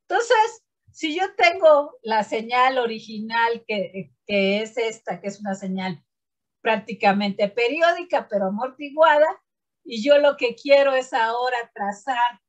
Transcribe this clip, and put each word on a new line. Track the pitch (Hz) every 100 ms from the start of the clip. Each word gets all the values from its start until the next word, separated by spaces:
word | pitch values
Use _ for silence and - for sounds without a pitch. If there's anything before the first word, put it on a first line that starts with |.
Entonces, | _ 370 466 466 440 - _ _ _
si | - 320 320
yo | 392 -
tengo | 349 359 320 285 294 -
la | 226 220
señal | 208 233 226 247 262 262
original, | 233 220 - 220 220 226 233 233 -
que, | 208 175 190 165 _ -
que | 202 196 208
es | 220 247
esta, | 226 220 - 180
que | 202
es | 196
una | 208 190
señal | 190 190 185 - _ _ _ _ _ _
prácticamente | 226 220 220 196 208 196 202 196 202
periódica, | 240 240 311 339 349 349 262 214
pero | 202 190
amortiguada, | 208 262 262 285 285 320 302 320 381 _ _ _ _
y | 339 233
yo | 247 285
lo | 294 285
que | 254 233
quiero | 285 277 277 262
es | 254
ahora | 262 226 240 247 247 226 214
trazar | 202 202 - 247 240 -